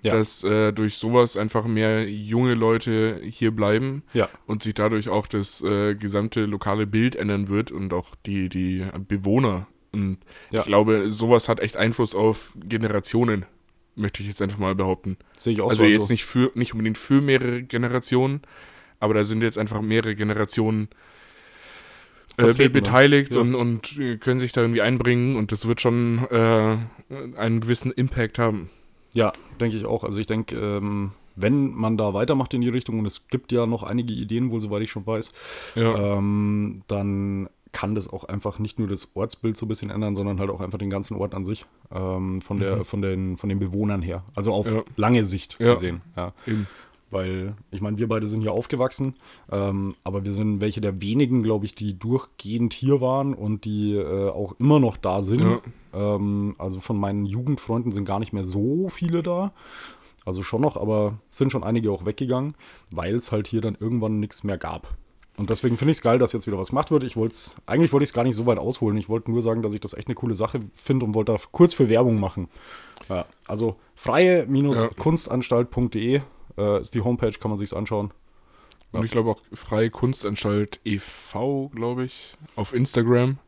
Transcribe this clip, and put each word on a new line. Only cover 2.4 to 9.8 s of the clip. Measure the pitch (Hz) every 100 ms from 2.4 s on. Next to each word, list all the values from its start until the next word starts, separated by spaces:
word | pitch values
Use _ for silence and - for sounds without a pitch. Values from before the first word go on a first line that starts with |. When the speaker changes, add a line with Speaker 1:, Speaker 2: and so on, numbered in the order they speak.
| 127 117
Speaker 2:
Leute | 113 113 120 110 110 104
hier | - - 113
bleiben | 110 101 107 135 135 -
Speaker 1:
Ja. | 123 143 - -
Speaker 2:
und | 107
sich | 110
dadurch | 104 107 110 107
auch | 101 104
das, | 104 101 -
äh, | 95 101 104 104
gesamte | 107 101 110 - 107
lokale | 101 107 104 104
Bild | 110 120 127
ändern | 104 101 98
wird | 101 117
und | 76 95
auch | 90 - - -
die, | 98 92
die | 90 92 92 92 92 98
Bewohner. | 101 98 113 131 90 101 _